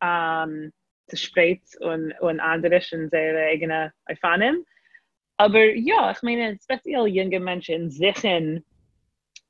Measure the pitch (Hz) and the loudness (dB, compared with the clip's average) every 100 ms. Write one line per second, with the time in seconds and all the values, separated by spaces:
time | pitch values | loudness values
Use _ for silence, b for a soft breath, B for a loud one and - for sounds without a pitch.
0 | 175 175 165 160 160 156 156 - _ _ | -2 -2 -2 -2 -4 -8 -12 -18 _ _
1 | - - - - 170 185 _ - 170 160 | -14 -10 -4 2 2 2 _ -8 -6 -4
2 | 156 - 170 160 165 165 170 175 - 165 | -6 -4 -2 0 0 2 2 0 -2 -8
3 | 160 160 156 160 156 156 160 160 156 _ | -2 -2 0 0 0 0 -2 -4 -4 _
4 | - 165 175 175 226 330 320 b b b | -14 -4 0 2 2 0 -6 b b b
5 | b _ _ - 208 214 220 220 247 440 | b _ _ 2 4 8 6 4 2 2
6 | 196 196 240 233 226 202 - 262 - 277 | 2 -2 -4 -2 -2 -6 -6 -6 -2 0
7 | 214 190 190 185 185 180 165 165 170 139 | 0 0 0 -2 -4 -6 -4 -4 -4 0
8 | 190 196 214 175 156 165 - _ _ _ | 0 2 0 0 0 -6 -10 _ _ _
9 | _ _ _ - | _ _ _ -20